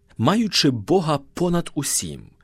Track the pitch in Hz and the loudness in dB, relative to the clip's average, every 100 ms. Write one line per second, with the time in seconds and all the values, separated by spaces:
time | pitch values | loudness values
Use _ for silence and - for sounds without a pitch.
0 | _ - 123 214 220 - 147 117 101 185 | _ -2 2 2 2 2 2 0 0 0
1 | 156 143 - - 175 175 170 156 143 - | 2 -2 -4 -4 0 0 -2 -6 -4 -4
2 | 85 65 52 _ | -6 -10 -16 _